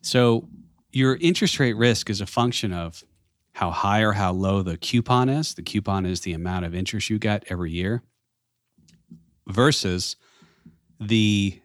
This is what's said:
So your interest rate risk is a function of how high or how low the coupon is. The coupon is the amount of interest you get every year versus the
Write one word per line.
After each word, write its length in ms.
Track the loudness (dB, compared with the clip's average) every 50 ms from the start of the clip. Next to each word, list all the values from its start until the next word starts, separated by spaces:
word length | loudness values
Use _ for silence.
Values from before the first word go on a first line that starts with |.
| _
So 460 | 0 2 4 4 6 4 2 0 -6 -18 -20 -20 -20 _ _ _ _ -2
your 240 | 2 2 2 2
interest 420 | 4 2 2 2 4 2 0 2 2
rate 180 | 2 0 2
risk 320 | 4 4 4 4 2 0 -4
is 120 | -4 -4
a 60 | -4
function 460 | -4 0 0 0 0 0 -2 -4 -4 -4
of 300 | -4 -6 -8 -10 -14 -20 _ _ _ _ _ _ _ _ _ _
how 180 | -4 -4 -4 -2
high 300 | -2 0 2 2 4 4
or 100 | 2 2
how 200 | 2 0 0 0
low 300 | 0 0 0 0 0 0
the 140 | -2 -6
coupon 520 | -6 -6 0 0 0 2 2 2 2 2 2
is. 260 | 0 -2 -2 -4 -8
The 80 | -10 -12
coupon 440 | -4 -4 -4 -2 0 -2 -2 -2
is 140 | -2 -4 -4
the 120 | -4 -6 -8
amount 320 | -6 -6 -4 -4 -4 -4
of 100 | -4 -4
interest 340 | -6 -6 -4 -4 -6 -4 0
you 80 | 0 0
get 260 | 0 0 -2 -2 -4 -6
every 240 | -6 -6 -4 -4 -4
year 320 | -4 -2 -2 -2 -4 _ _ _ _ _ _ _ _ _ _ _ _ _ _ _ _ _ _ _ _ _ _ -20 -20 _ _ _ _ _ -6
versus 680 | 0 4 4 4 4 2 0 -2 -2 -2 -4 -6 -8 _ _ _ _ _ _ _ _ _ _ -20 _ _ _ _ _ _
the 600 | -4 0 2 4 4 4 4 2 2 0 -2 -6 _